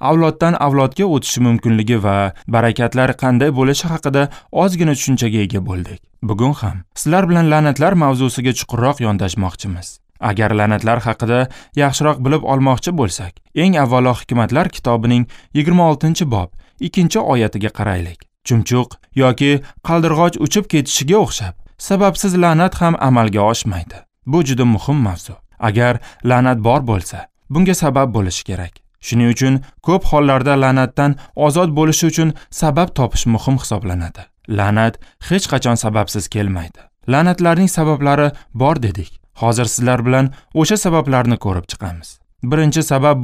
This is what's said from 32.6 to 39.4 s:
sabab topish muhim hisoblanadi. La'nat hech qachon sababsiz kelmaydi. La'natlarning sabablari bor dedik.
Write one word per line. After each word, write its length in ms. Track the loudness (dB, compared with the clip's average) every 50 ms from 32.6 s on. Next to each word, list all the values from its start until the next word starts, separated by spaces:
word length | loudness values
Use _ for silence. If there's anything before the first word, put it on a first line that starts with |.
sabab 280 | -2 0 2 2 0 0 0 -2
topish 260 | -2 0 0 0 0 0 0
muhim 220 | 0 0 -2 -2 -2
hisoblanadi. 600 | -2 -4 -6 -6 -4 -6 -6 -6 -6 -8 -12 -16 -20 _ _ _ _ -6 -4 -2
La'nat 360 | 0 0 2 2 0 0 -2 -4 -12 -20 _ -12 -4 -2
hech 180 | -2 -2 -2 -2
qachon 240 | -2 -2 0 0 0 0 -2
sababsiz 400 | -2 -2 -2 -2 -4 -6 -8 -8 -6 -4
kelmaydi. 460 | -4 -2 -2 -4 -6 -8 -12 -16 -20 -20 _ _ _ _ -2
La'natlarning 580 | 0 2 2 2 2 2 2 2 2 2 2 0 0 0
sabablari 500 | 0 0 0 0 0 0 2 2 2 0 -2 -6 -14 -10 -4 -2
bor 140 | 0 0 0 0 -2
dedik. 240 | -4 -4 -6 -10 -12 -14 -20 _ _ _ -2